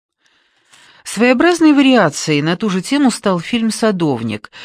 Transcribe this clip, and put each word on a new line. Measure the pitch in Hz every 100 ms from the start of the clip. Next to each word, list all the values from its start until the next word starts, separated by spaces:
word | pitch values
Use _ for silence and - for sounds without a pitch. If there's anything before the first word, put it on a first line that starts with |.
| _ _ _ _ _ _ _ _ _ _
Своеобразной | - - 240 254 330 339 311
вариацией | 277 269 247 165 - - 147
на | 151 180
ту | 220
же | 185
тему | 180 285 269
стал | - 208 180
фильм | - 240 226
"Садовник", | - 220 185 160 123 113 107 - -